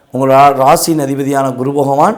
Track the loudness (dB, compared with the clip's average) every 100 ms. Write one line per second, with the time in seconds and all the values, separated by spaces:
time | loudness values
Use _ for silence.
0 | _ -4 2 4 4 4 2 2 0 -4
1 | -4 -4 -4 -4 -4 -4 -4 -2 -2 0
2 | 0